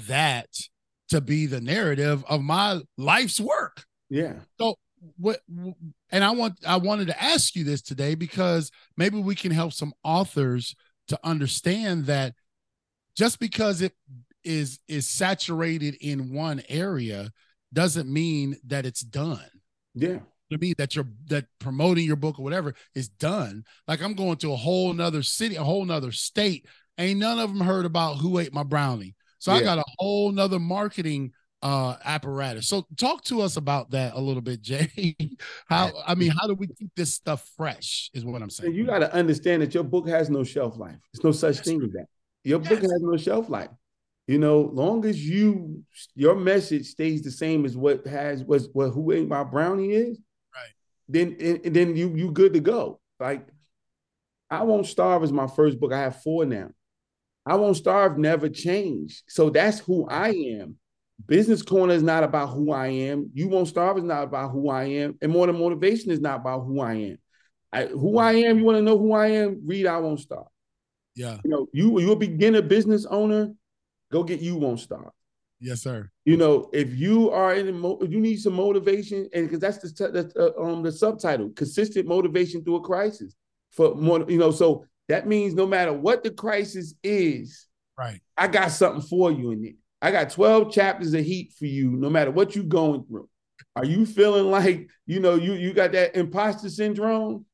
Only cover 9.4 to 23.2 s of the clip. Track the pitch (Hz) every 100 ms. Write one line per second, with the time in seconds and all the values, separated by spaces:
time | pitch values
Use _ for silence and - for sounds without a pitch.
9.4 | 180 160 165 - 147 - 156 170 196 147
10.4 | 131 123 117 - _ _ - 147 165 156
11.4 | 139 - 175 208 208 170 139 139 127 -
12.4 | _ _ _ _ _ _ _ - 226 -
13.4 | 226 - 214 170 185 _ _ 127 _ _
14.4 | 165 156 135 131 - 147 - - 190 185
15.4 | - 165 165 165 147 135 147 139 127 143
16.4 | 160 139 - 151 196 147 113 101 104 -
17.4 | _ _ _ 143 180 160 131 151 165 147
18.4 | 139 139 127 143 127 - 117 135 165 107
19.4 | - _ _ _ _ 120 170 175 - _
20.4 | - 156 180 165 139 151 131 107 156 147
21.4 | 120 - 135 135 175 170 156 147 156 139
22.4 | 139 185 147 - _ 135 117 -